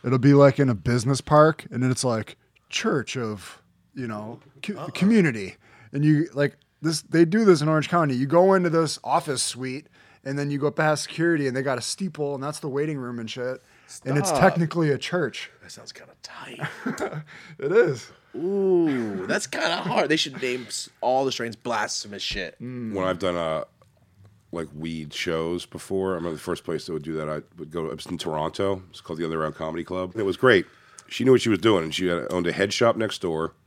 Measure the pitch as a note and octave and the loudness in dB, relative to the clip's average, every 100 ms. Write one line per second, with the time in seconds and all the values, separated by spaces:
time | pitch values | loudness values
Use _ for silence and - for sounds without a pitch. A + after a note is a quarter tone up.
0 | B2 B2+ C#3 C#3 C#3 C3 C3+ G#2+ A#2+ A#2+ | 2 4 8 10 8 8 2 2 0 0
1 | A#2 C3+ - D3 D#3 D#3+ - A#2+ B2+ B2+ | 2 -2 4 6 6 4 -8 -2 0 0
2 | B2+ A2+ - - _ _ _ - A3 D#3 | 0 -2 -6 -16 _ _ _ -4 0 -2
3 | - C3 A2 G#2 - - _ _ _ - | -4 -6 -6 -8 -14 -20 _ _ _ -10
4 | B2 G#2+ G#2+ A#2+ _ _ - G3 D#3 - | -8 -8 -12 -16 _ _ -10 -10 -10 0
5 | F#3+ A3+ E3 A2 F#2 - _ - - C#3 | 4 6 4 0 -8 -14 _ -20 -8 2
6 | D3+ D3 - C3+ C#3+ _ _ _ D#3 D#3 | 4 4 2 0 0 _ _ _ -4 -4
7 | - E3 E3 G#3 G#3+ E3 D3+ D#3 C#3+ F3 | 0 4 6 6 6 6 4 2 2 2
8 | D3+ B2+ C#3 E3+ F#3+ F#3+ F3 D#3+ D#3 - | 2 0 4 6 6 6 4 2 0 -4
9 | A#2+ D#3 D#3 B2+ - A#2+ C3 C3+ _ _ | -2 -2 0 -4 -4 -6 -8 -10 _ _
10 | _ _ C3+ C#3+ C#3+ C#3+ C#3+ - D#3 D3+ | _ _ -6 -4 -2 -2 -2 2 0 0
11 | - - E3 D#3+ C#3 B2 C3+ B2 - - | -4 -2 0 2 0 -2 -2 -4 -6 -6
12 | F#3+ D3+ C#3+ C#3 C#3 D3 D#3 C3+ D#3 D3 | -8 -4 -6 -4 -8 -8 -6 -4 -4 -4
13 | B2 A#2+ A2 B2+ B2 C3 _ _ _ - | -8 -8 -10 -8 -8 -8 _ _ _ -12
14 | C3 C#3+ F#3 C#3+ F#3 E3+ D#3+ E3+ D#3 C3 | -2 -2 0 4 4 2 -2 0 0 0
15 | - F3+ C3+ - - _ - - A2 - | -2 -4 -4 -6 -16 _ -20 -20 -20 -20
16 | - _ - - - A#2+ C#3 - - - | -20 _ -20 -18 -18 -10 -10 -8 -8 -6
17 | - D3+ D3+ - - D3+ C#3 G#3 E3+ A#2+ | -6 -8 -14 -20 -20 -8 2 4 4 0
18 | - - _ - F3 G3 F#3+ F3+ D#3+ C3 | -10 -20 _ -8 -4 0 2 4 4 0
19 | A2+ G2 F#2+ E3 - - E3+ F3+ F3+ - | -2 -6 -4 -4 -4 -2 -2 -2 0 0
20 | D3 D#3 D#3 B2+ B2+ B2+ A2+ - - _ | 2 0 -2 -4 -6 -6 -8 -12 -12 _
21 | A#2 C3 C3+ A#2+ A#2 G#2 A#2+ A2 G#2+ - | -2 0 0 -4 -8 -8 -4 -4 -4 -6
22 | G#2 G2+ - G2+ E2+ _ A#2+ B2 A2+ G2 | -10 -10 -8 -6 -8 _ -12 -8 -6 -2
23 | F#2 F2+ F#2+ F2 E2 D#2 - _ _ _ | -2 0 -2 -2 -2 -4 -6 _ _ _
24 | _ _ - _ _ E2+ D#2 D2 E2 E2 | _ _ -20 _ _ -10 -10 -10 -8 -8
25 | D2+ - F2 E2 E2 F2 - E2+ - F#2+ | -10 -8 -4 -2 -2 -6 -8 -16 -6 -4
26 | F#2+ F2+ E2+ D#2 - E2+ - D#2+ - D#2 | -2 -4 -6 -6 -6 -6 -4 -6 -6 -8
27 | D2 D#2+ D2+ D2+ - E2+ D#2 E2+ D#2+ - | -6 -6 -6 -8 -10 -18 -10 -8 -8 -8
28 | - F2 E2 D#2 D#2 - G2 F#2+ F#2 - | -10 -8 -4 -4 -4 -2 -4 -4 -10 -20
29 | - D#2+ E2 D#2+ D#2 D2 D#2+ E2 E2 F2+ | -12 -8 -6 -4 -4 -6 -8 -8 -8 -8
30 | F#2 A2+ G2 F2+ B2+ G2+ - _ _ - | -6 -4 -4 2 6 6 4 _ _ -20
31 | - - B2 B2+ A#2 G2 A2+ G2 D#2+ D2+ | -14 0 4 6 4 2 4 2 0 -2
32 | F2+ E2+ A#1+ F2+ F2 E2 G2 - A#2 A2 | -2 -2 -2 -2 -2 0 -2 2 2 2
33 | G#2+ - F2+ D#2+ D#2+ _ | -4 -4 -4 -4 -4 _